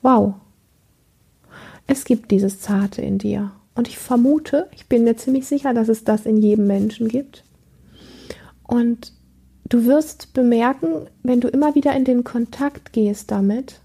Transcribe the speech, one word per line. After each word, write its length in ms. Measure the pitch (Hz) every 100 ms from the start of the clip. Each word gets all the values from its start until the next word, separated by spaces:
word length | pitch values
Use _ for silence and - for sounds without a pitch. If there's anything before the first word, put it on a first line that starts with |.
Wow. 340 | 254 247 202 196 _ _ _ _ _ _ _ _ _ _ _ - - - -
Es 200 | 269 -
gibt 260 | 233 -
dieses 300 | 196 196 196
Zarte 400 | - 202 202 -
in 160 | - 196
dir. 340 | 208 202 202 - _ -
Und 120 | 240
ich 100 | -
vermute, 680 | - 247 247 302 302 285 370
ich 140 | - -
bin 160 | 240
mir 140 | 233 226
ziemlich 300 | - 262 262
sicher, 260 | 285 277
dass 160 | 233 220
es 140 | 220
das 220 | - 214 220
in 120 | 214
jedem 300 | 214 214 202
Menschen 400 | 196 208 214 226
gibt. 360 | 240 277 - _ _ _ _ - - - - - - - _ -
Und 440 | 240 233 233 - _ _ _ _ _ -
du 180 | 240 233
wirst 480 | 285 311 - -
bemerken, 720 | - 247 233 240 269 330 320 - _
wenn 180 | 254 247
du 60 | 247
immer 280 | 269 302 294
wieder 200 | 285 277
in 100 | 254
den 180 | 247
Kontakt 720 | 240 240 233 - 285 285 -
gehst 380 | - 208 208 -
damit 500 | 208 196 220 262 -